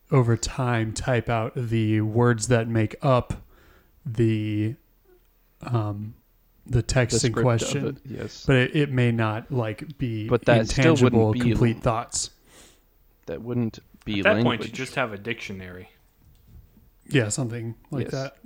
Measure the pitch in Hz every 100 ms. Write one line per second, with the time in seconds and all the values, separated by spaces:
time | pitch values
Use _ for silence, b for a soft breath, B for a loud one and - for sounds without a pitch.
0 | - 143 117 113 - - 123 117 110 -
1 | - 120 113 117 113 139 117 113 107 107
2 | 110 110 120 113 107 117 117 117 107 -
3 | 143 127 - - b b b b b _
4 | 139 113 113 110 107 104 110 135 _ _
5 | _ _ _ _ _ _ - 113 107 101
6 | 107 - _ _ _ _ - 120 - 131
7 | 117 113 131 117 120 117 - - 113 -
8 | 131 107 107 - - 131 127 156 143 127
9 | 120 117 110 107 - 127 110 107 - -
10 | 127 110 107 120 - 117 110 - 127 113
11 | 123 117 110 117 120 107 120 113 127 113
12 | 120 - - _ b b b b _ _
13 | _ _ - 78 117 120 113 - - -
14 | - 104 - 107 123 117 113 113 127 -
15 | 123 101 107 117 - 95 92 90 - _
16 | _ _ _ _ _ - - _ _ _
17 | - 139 107 - 117 120 113 117 - 139
18 | - 135 135 -